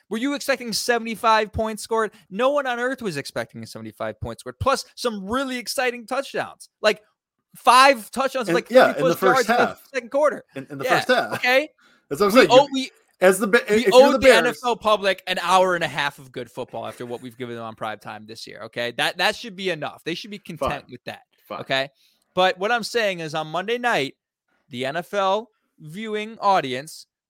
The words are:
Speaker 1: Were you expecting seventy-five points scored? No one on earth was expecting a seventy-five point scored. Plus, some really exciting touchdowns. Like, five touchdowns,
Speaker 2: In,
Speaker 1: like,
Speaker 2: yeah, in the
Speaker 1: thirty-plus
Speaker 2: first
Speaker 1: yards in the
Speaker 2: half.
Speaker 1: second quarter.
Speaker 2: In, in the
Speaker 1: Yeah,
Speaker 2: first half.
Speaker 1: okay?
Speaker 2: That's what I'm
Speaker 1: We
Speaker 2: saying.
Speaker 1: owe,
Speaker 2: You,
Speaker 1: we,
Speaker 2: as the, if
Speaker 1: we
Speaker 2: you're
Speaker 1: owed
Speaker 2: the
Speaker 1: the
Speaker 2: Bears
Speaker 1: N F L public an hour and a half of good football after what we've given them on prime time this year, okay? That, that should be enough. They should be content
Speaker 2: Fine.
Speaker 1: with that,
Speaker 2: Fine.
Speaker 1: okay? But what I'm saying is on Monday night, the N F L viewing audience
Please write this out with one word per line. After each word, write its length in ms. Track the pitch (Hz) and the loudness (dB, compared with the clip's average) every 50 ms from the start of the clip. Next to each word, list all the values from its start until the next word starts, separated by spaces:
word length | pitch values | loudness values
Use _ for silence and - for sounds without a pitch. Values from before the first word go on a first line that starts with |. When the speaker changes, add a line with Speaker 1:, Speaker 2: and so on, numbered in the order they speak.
| _ - | _ -8
Speaker 1:
Were 80 | 202 226 | -6 -4
you 160 | 254 285 285 | -4 -4 -4
expecting 380 | - - 277 262 - 240 233 | -4 -2 -2 -4 -4 -4 -6
seventy-five 800 | 180 - - - 240 226 226 226 220 - 240 226 220 214 220 202 | -6 -4 0 0 0 0 -2 -4 -6 -2 2 2 4 4 2 0
points 300 | - 226 220 220 220 208 | -4 -4 -4 -4 -6 -8
scored? 300 | - - 226 226 220 196 - - _ - | -8 -4 -2 -2 -2 -2 -6 -12 _ -10
No 220 | 185 208 254 269 | -4 0 0 2
one 160 | 294 285 269 | 2 0 -2
on 120 | 254 240 233 | -2 -4 -4
earth 220 | 247 262 269 - | -4 -4 -4 -6
was 160 | 233 190 151 | -6 -6 -6
expecting 460 | 139 - - - 123 117 - - 117 | -6 -8 -8 -8 -8 -8 -8 -10 -16
a 40 | 110 | -16
seventy-five 540 | - - 113 110 107 - - 113 110 107 - | -14 -14 -14 -14 -14 -10 -8 -8 -8 -8 -8
point 200 | - 120 113 - | -10 -12 -12 -12
scored. 180 | - 127 - - | -14 -14 -8 -4
Plus, 260 | - 262 269 - - - _ | 0 0 0 0 -2 -8 _
some 280 | - - 240 214 196 185 | -6 -6 -6 -6 -6 -6
really 300 | 196 233 269 277 262 254 | -4 -4 -4 -4 -4 -6
exciting 500 | 240 214 - - 277 254 247 240 240 220 | -8 -8 -6 -4 -2 -2 -2 -4 -6 -8
touchdowns. 600 | - 254 277 269 - - 175 120 92 - - - - _ _ | -8 -6 -6 -6 -6 -6 -8 -8 -8 -10 -20 -20 -20 _ _
Like, 200 | - - 196 - _ _ _ _ _ _ _ _ _ _ - | 0 0 0 0 _ _ _ _ _ _ _ _ _ _ -10
five 540 | - - 254 240 254 269 285 277 220 196 - | 0 4 6 8 8 8 8 6 2 -2 -10
touchdowns, 380 | - 240 269 254 - 262 220 185 | -6 -4 -4 -4 -4 -4 -2 0
Speaker 2:
In, 60 | 165 | 0
Speaker 1:
like, 160 | - - - | -2 2 4
Speaker 2:
yeah, 260 | 240 254 185 - - 143 | 6 6 6 6 4 2
in 60 | - | 0
the 100 | 170 170 | 0 0
Speaker 1:
thirty-plus 40 | - | 2
Speaker 2:
first 300 | - 190 - 262 220 208 | 2 4 4 4 2 2
Speaker 1:
yards 0 | |
in 80 | 240 | 2
the 100 | 240 - | 2 0
Speaker 2:
half. 220 | 95 92 - - _ 269 | 0 -2 -8 -14 _ -10
Speaker 1:
second 160 | 254 240 214 | -10 -6 -4
quarter. 340 | - 277 302 269 - - - _ - | 0 2 2 2 0 -2 -10 _ -14
Speaker 2:
In, 100 | 135 139 - | -14 -12 -12
in 80 | 147 135 | -10 -6
the 60 | 135 | -2
Speaker 1:
Yeah, 160 | 254 220 143 | 0 0 2
Speaker 2:
first 80 | - - | 2 2
half. 240 | 254 233 - - - | 2 0 0 -2 -4
Speaker 1:
okay? 340 | - 247 247 262 269 302 - _ _ _ _ _ _ _ - | -2 0 2 2 2 0 -2 _ _ _ _ _ _ _ -8
Speaker 2:
That's 120 | 143 156 | -2 0
what 80 | 202 196 | 2 4
I'm 60 | 208 | 6
Speaker 1:
We 60 | 262 | 6
Speaker 2:
saying. 80 | 208 170 | 6 8
Speaker 1:
owe, 160 | 240 269 285 | 8 6 6
Speaker 2:
You, 20 | 285 | 4
Speaker 1:
we, 180 | 269 262 262 196 _ _ _ _ _ - | 0 -6 -8 -8 _ _ _ _ _ 4
Speaker 2:
as 180 | 185 190 185 185 | 4 4 4 4
the, 100 | 233 196 226 233 - 214 | 2 2 2 2 2 2
if 0 | |
Speaker 1:
we 140 | 208 226 247 | 2 2 4
Speaker 2:
you're 100 | 196 226 | 8 8
Speaker 1:
owed 200 | 254 - 285 277 | 10 10 8 8
Speaker 2:
the 40 | 220 | 4
Speaker 1:
the 80 | 262 | 4
Speaker 2:
Bears 120 | 262 226 226 | 4 4 4
Speaker 1:
N 80 | 247 | 2
F 100 | 240 - - 240 | 0 -2 -4 -4
L 100 | 240 226 | -4 -2
public 480 | - - 214 214 196 196 190 190 - - | 0 0 0 0 2 2 0 -2 -2 -4
an 120 | 185 185 190 | -6 -6 -4
hour 320 | 175 170 190 185 185 185 175 | 0 2 4 4 4 4 2
and 100 | 170 165 | -2 -2
a 40 | 139 | -4
half 300 | 139 160 143 143 - - | -4 -4 -4 -4 -6 -10
of 140 | 135 127 | -18 -14
good 180 | - 127 120 117 | -12 -12 -12 -10
football 360 | - 131 120 - - 113 113 | -10 -12 -12 -10 -10 -10 -10
after 180 | 110 110 - 123 | -10 -10 -12 -12
what 160 | 120 120 117 | -10 -10 -12
we've 160 | 127 123 117 | -12 -14 -14
given 200 | 127 123 120 117 | -12 -12 -10 -10
them 80 | 117 113 | -10 -12
on 100 | 113 113 | -12 -12
prime 240 | - 117 107 107 104 | -10 -10 -10 -10 -10
time 260 | - 113 110 107 107 | -12 -14 -16 -16 -16
this 220 | 110 113 - - | -18 -18 -18 -18
year, 160 | 104 101 104 | -18 -16 -16
okay? 300 | 107 117 - 120 120 120 | -16 -12 -8 -8 -6 -6
That, 260 | 120 135 147 143 - 180 | -4 -4 -4 -4 -2 0
that 180 | 180 214 202 | 0 -2 -2
should 180 | - - 226 180 | -4 -8 -14 -12
be 140 | 175 190 180 | -8 -6 -6
enough. 340 | 165 151 143 110 82 - | -4 -4 -6 -10 -12 -10
They 120 | - 156 170 | -10 -10 -10
should 160 | - - 202 | -10 -10 -14
be 80 | 208 - | -16 -16
content 460 | - - 165 151 135 127 147 135 - | -14 -12 -8 -6 -4 -4 -4 -6 -10
Speaker 2:
Fine. 60 | - | -16
Speaker 1:
with 140 | 123 - - | -20 -18 -14
that, 200 | 110 104 95 _ _ _ _ _ | -14 -16 -16 _ _ _ _ _
Speaker 2:
Fine. 140 | - 101 - | -12 -12 -10
Speaker 1:
okay? 280 | - - 135 135 139 143 _ _ _ _ _ _ _ _ - | -6 -4 -2 -4 -4 -6 _ _ _ _ _ _ _ _ -2
But 240 | 180 185 185 180 180 | 0 2 2 0 0
what 140 | 196 220 | -2 -2
I'm 100 | 240 233 190 | -2 -2 -4
saying 360 | - - 233 214 196 185 170 | -4 -2 -2 -2 -2 -2 -4
is 140 | 160 151 156 | -8 -8 -6
on 140 | 156 156 156 | -8 -6 -6
Monday 280 | 160 175 190 220 240 | -6 -6 -4 -4 -4
night, 380 | 247 247 240 214 160 135 139 - _ _ _ _ _ _ _ _ _ _ _ | -2 -2 0 0 0 -2 -4 -8 _ _ _ _ _ _ _ _ _ _ _
the 160 | 120 123 127 | -8 -6 -6
N 100 | 135 151 | -6 -6
F 160 | 175 165 - | -6 -8 -6
L 380 | 202 202 196 190 196 220 233 - _ _ _ _ _ - | -2 -2 0 0 0 -2 -4 -8 _ _ _ _ _ -20
viewing 600 | 160 151 165 208 226 214 208 214 214 220 226 - | -20 -16 -14 -12 -10 -8 -8 -8 -8 -10 -8 -2
audience 680 | - 202 190 170 143 131 123 131 156 160 - - - _ _ _ _ | 0 2 2 2 0 -2 -6 -8 -8 -12 -16 -20 -20 _ _ _ _